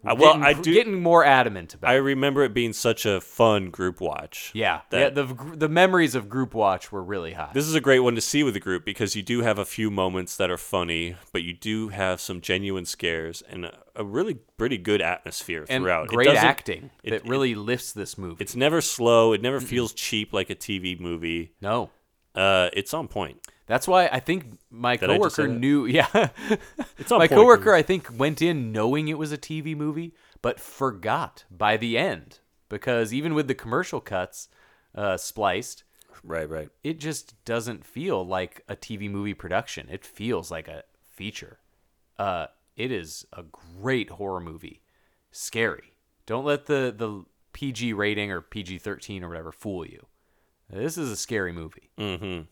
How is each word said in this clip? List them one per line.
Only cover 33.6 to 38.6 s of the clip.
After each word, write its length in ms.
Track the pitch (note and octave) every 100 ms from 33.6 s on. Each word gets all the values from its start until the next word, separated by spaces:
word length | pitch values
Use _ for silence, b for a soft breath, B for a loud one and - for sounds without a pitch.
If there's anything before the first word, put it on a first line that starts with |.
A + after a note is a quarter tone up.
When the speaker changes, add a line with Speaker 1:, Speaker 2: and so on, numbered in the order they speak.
| A2+ C3 F3+ C3+
Speaker 2:
cuts, 480 | - F#2+ F2+ - - b b b b
uh, 220 | - G2+ F#2
spliced, 680 | - - G2+ F#2 B2 - _ b b -
Speaker 1:
Right, 240 | E2 E2 D2+
right. 180 | D#2 D2+ _
Speaker 2:
it 160 | C#3+ D#3+
just 440 | D3+ D3 - _
doesn't 400 | - A#2 A2+ G#2+
feel 420 | - - F3+ G#2+ F#2
like 360 | F#2 F#2 -